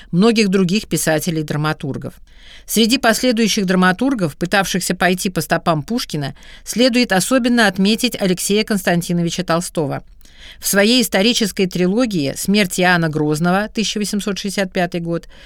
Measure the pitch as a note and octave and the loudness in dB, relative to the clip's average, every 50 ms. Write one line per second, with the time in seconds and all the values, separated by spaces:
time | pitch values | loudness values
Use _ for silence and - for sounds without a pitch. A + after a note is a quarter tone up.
0 | - - - F3 G#3 A#3+ G#3+ A3 G#3+ G3 F#3 G3 F#3+ E3+ F#3+ A3 - - F#3 D#3 | -10 -4 0 4 4 4 4 4 2 2 4 2 2 2 0 -2 -2 -2 -4 -2
1 | - E3 D#3 D#3 - F#3 D#3+ D#3 D3+ D3+ D#3 D3 D#3 D#3 D#3 - - C3+ B2 - | 0 2 0 0 0 -2 -4 -4 -4 -4 -4 -2 -2 -2 -4 -4 -6 -8 -8 -8
2 | - - - - - - - - - - - - - - - G#3 A#3 G#3+ C4+ - | -8 -12 -14 -16 -20 -20 -20 -20 -20 -20 -20 -20 -10 -2 0 2 2 4 2 2
3 | - A3+ G#3+ - - B3+ A#3 A3 A#3 F#3+ - A3 F#3+ F3+ F#3 F#3 F#3 F#3 F#3 - | 2 2 2 2 2 0 2 2 2 0 0 -2 0 0 2 4 4 2 2 2
4 | B3 C#4 C#4 G#3 F3+ D3 - - F3 F3 - G3 F#3 - - F#3 - - F#3 - | 0 -2 0 0 -2 -4 -2 -4 -4 0 0 0 0 0 -2 -4 -2 -2 -2 0
5 | F#3 F3 F#3 F#3 - G3 - E3+ D#3 - E3+ E3+ - F3+ E3 D3+ C#3 - A3+ B3 | 0 0 0 0 -2 -4 -2 -2 -2 0 -2 0 0 0 -2 -2 -2 -4 -4 -6
6 | - - - D3+ C#3 C3+ C#3 - - - - - - - - G#3 B3+ C4 A3+ B3 | -4 -6 -6 -6 -6 -6 -8 -12 -18 -20 -20 -18 -12 -6 0 2 2 4 4 2
7 | A#3+ - F#3+ F#3 F3 - C4 C4+ A#3 B3 A#3+ A#3+ A3 G3 F#3+ F#3+ F#3+ G3+ A3+ A3+ | 0 2 2 0 2 2 0 0 2 2 2 4 2 2 2 2 0 2 2 0
8 | - A#3 - - G#3 F#3 F3+ - - - G3 G#3+ G#3+ - A3 F#3 - G3+ F3 E3+ | -2 -4 -2 -2 -2 -2 0 -2 0 0 0 0 0 0 -2 -2 0 0 0 0
9 | E3+ - F3 E3+ E3+ E3+ - - F3+ - E3 E3+ F3 - - F3+ D3+ C3+ C#3 C3+ | 0 -2 -2 -2 -2 -2 -4 -6 -4 -2 -2 -2 -2 -4 -4 -4 -4 -4 -6 -8
10 | - - - - - - - - - - - - - - - G3+ G3+ A3 B3 B3+ | -12 -14 -20 -20 -20 -20 -20 -20 -20 -20 -18 -10 -6 0 2 4 4 4 4 2
11 | A3 - - F#3+ G3+ A#3+ A#3+ - A3+ F#3 - - F#3+ F3+ - E3+ F3+ F3+ G3 A#3 | 2 2 2 2 2 2 2 2 0 -2 0 -2 -2 -2 0 0 0 0 2 0
12 | C4 A3+ G3+ E3 C#3 C3+ - - - F#3 G3+ G#3+ G#3 F#3 - F#3+ F3+ F3+ F3+ E3+ | 0 0 0 -2 -2 -2 -4 -4 -2 0 2 2 2 0 0 0 2 2 4 2
13 | E3 D#3+ D3 D#3 D3+ D3+ D3+ D3+ E3+ F3 F#3 G3 G#3+ G#3+ - A#3 G3 - - G#3+ | 2 0 0 0 0 0 0 0 0 0 0 0 -2 -4 -4 -4 -4 -4 -2 -4
14 | G#3 - - G3+ - G#3 F#3+ - - G3+ F3+ G#3 G3 F#3 - G3 F3 E3+ - F3 | -4 -4 -4 -4 -4 -4 -6 -4 -6 -6 -4 -4 -4 -2 -2 -2 -2 -2 -4 -6
15 | E3+ E3+ E3+ E3+ - - - - - | -4 -4 -6 -6 -8 -12 -20 -20 -20